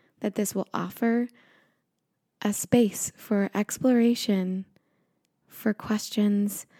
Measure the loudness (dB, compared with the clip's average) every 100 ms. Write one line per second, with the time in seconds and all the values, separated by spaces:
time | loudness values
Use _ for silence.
0 | _ _ -6 -4 -4 -4 -6 -6 -6 -2
1 | 0 0 -2 _ _ _ _ _ _ _
2 | _ _ _ -6 -4 -4 0 4 4 0
3 | -10 -10 -4 0 0 -2 -4 0 2 4
4 | 4 2 0 0 0 -4 -8 _ _ _
5 | _ _ _ _ _ -6 -4 -2 -2 -4
6 | -2 0 2 2 0 -4 -14 _